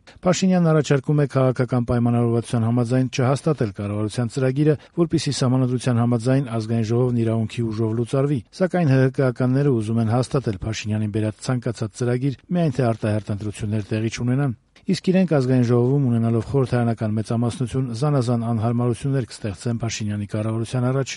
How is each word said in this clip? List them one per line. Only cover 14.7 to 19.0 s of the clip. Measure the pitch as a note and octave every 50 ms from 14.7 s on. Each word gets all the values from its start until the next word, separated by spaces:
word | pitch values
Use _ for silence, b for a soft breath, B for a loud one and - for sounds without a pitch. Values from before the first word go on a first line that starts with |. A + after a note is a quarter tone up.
| b b
Իսկ | b - F#3+ - - -
իրենք | F3 F#3 F#3+ E3 D#3+ C#3+
Ազգային | B2+ B2 C3 B2+ B2 A2+
ժողովում, | B2 A#2+ A#2+ B2+ C#3 C#3+ C#3 B2
ունենալով | A#2 A2+ A2+ A2+ A2+ A2+ G#2+ -
խորհրդարանական | - C#3 C3 A#2 B2 B2 A#2+ A#2 A#2 - A2+ G#2+ G#2
մեծամասնություն, | A2+ G#2+ - A#2+ A2+ A#2+ A#2+ A2 - C3 A2 - C3 C3 B2+ A2+ A2
զանազան | C#3 D3+ D3 C#3 A#2 A#2+ B2 A#2 A2+ A2+
անհարմարություններ | A#2 A2+ G#2+ A#2 A#2+ A#2+ A#2+ B2 A#2 -